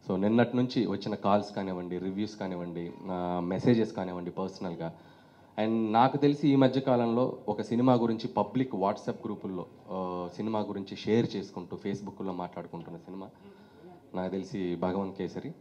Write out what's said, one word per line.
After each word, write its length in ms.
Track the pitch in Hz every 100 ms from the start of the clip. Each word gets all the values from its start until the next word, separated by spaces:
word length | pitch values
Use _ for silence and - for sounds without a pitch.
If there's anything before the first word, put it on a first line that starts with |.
| -
So 60 | 95
నిన్నటి 420 | 101 113 113 123
నుంచి 280 | 123 131 98
వచ్చిన 300 | 98 107 104
కాల్స్ 400 | 101 104 101 -
కానివ్వండి, 420 | 95 90 87 87
రివ్యూస్ 400 | 92 95 104 -
కానివ్వండి, 540 | 95 90 87 85 85 - 95
ఆ, 300 | 90 90 87
మెసేజెస్ 500 | 87 92 127 117 110
కానివ్వండి 380 | - 92 90 87
పర్సనల్గా, 640 | 85 95 - 95 82 82 - - - - - - - 107
and 260 | 113 110
నాకు 260 | 110 131 143
తెలిసి 320 | 143 143 151
ఈ 60 | 139
మధ్య 260 | 131 135
కాలంలో 560 | 135 123 117 113 127 - -
ఒక 140 | 104
సినిమా 320 | 107 117 127
గురించి 340 | 123 113 113 120
పబ్లిక్ 480 | - 104 127 131 101
WhatsApp 400 | 95 107 - 107 110
గ్రూపుల్లో, 400 | 101 101 92 - - -
ఆ, 380 | 95 90 90 87 85
సినిమా 240 | 107 110
గురించి 380 | 104 98 95 101
షేర్ 380 | - 110 110 104
చేసుకుంటూ 420 | 87 - 87 87 101
Facebookలో 480 | 98 101 - 95
మాట్లాడుకుంటున్న 640 | 90 87 - 85 87 82 85
సినిమా 320 | - 95 98 - - - - - 175 175 - 92
నాకు 160 | 92
తెలిసి 440 | 95 92 101 90 87
భగవంత్ 420 | 90 92 95 92
కేసరి. 360 | 90 92 139 -